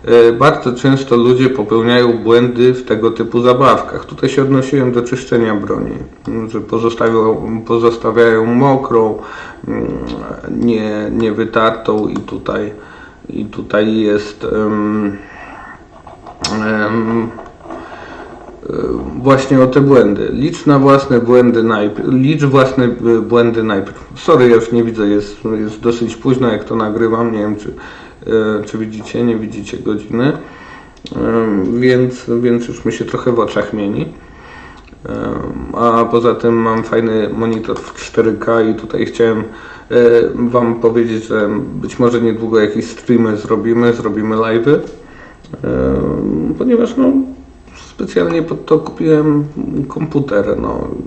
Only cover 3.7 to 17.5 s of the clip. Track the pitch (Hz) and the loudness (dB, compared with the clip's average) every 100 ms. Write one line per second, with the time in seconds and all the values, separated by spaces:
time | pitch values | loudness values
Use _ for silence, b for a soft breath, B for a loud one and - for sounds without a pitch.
3.7 | 110 - - - - 139 147 135 135 127 | 2 -2 -10 -12 -4 -2 0 2 2 2
4.7 | 143 123 120 120 127 - 123 113 104 101 | 0 2 0 -2 -6 0 0 2 -2 -4
5.7 | 110 104 104 - - - 113 110 110 101 | -4 -4 -8 -12 -14 -8 -6 -6 -8 -4
6.7 | 113 117 117 117 113 110 101 110 113 110 | 0 0 0 0 2 2 0 -4 -6 -2
7.7 | 117 117 117 117 110 117 113 113 120 139 | 2 2 0 -2 4 4 4 2 4 4
8.7 | 127 - 117 110 98 B B B B - | 2 2 2 2 -2 B B B B -8
9.7 | 57 58 57 60 55 53 52 - - 117 | -6 -6 -6 -8 -10 -12 -12 -8 -2 0
10.7 | 110 107 107 107 113 113 104 107 117 110 | 0 -2 -4 -4 -2 -2 -2 -2 2 0
11.7 | - - 107 104 101 - - - 101 104 | 0 -2 -2 -2 -4 -8 -8 -6 -6 -6
12.7 | - B B B B - - 104 - - | -10 B B B B -12 -10 -8 -10 -4
13.7 | 107 107 110 107 104 - - - 107 107 | 0 0 0 0 0 -4 -10 -4 -2 -2
14.7 | 107 107 107 101 98 B B B B B | -2 -2 -2 -4 -6 B B B B B
15.7 | B - - - - - - - 107 107 | B -20 -20 -20 -20 -20 -12 -6 -4 -2
16.7 | 107 107 113 110 113 113 - - | -2 -2 -2 0 -2 -4 -10 -20